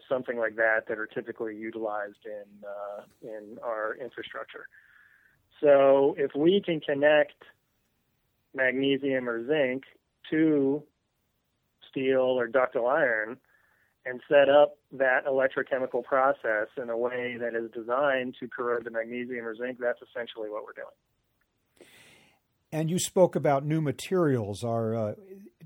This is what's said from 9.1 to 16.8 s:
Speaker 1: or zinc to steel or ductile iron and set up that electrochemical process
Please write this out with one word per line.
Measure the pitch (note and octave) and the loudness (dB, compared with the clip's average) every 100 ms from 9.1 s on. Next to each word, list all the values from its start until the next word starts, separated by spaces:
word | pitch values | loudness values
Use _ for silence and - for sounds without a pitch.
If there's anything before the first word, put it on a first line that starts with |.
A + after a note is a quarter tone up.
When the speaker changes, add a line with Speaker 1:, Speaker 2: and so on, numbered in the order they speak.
| C3 B2 | -2 -2
Speaker 1:
or | A#2 A#2 | -6 -2
zinc | D#3 B2+ C3 - _ _ _ - | 0 2 -2 -8 _ _ _ -4
to | D#3+ D#3+ D3 C3+ D3 - _ _ _ _ _ _ _ _ _ - | 2 4 4 2 0 -6 _ _ _ _ _ _ _ _ _ -12
steel | C#3 C3 C3 | -4 0 2
or | B2+ B2+ A#2 | 2 0 2
ductile | C3 B2 B2+ A#2 | 2 2 0 0
iron | D3+ C3+ A2 G#2+ C3 _ _ _ _ _ _ C3 | 2 2 0 -2 -8 _ _ _ _ _ _ -12
and | B2 - | -12 4
set | D3 C#3 | 6 8
up | C#3+ D3 - _ | 8 6 2 _
that | C3 C3 C3 C#3+ | -2 2 2 0
electrochemical | C3+ C3 - B2+ C3 B2+ B2 | 0 0 -2 -4 -4 -2 -4
process | A#2+ C3+ C3+ C#3+ A#2+ G#2+ A2 - | -2 2 2 0 -2 -4 -4 -8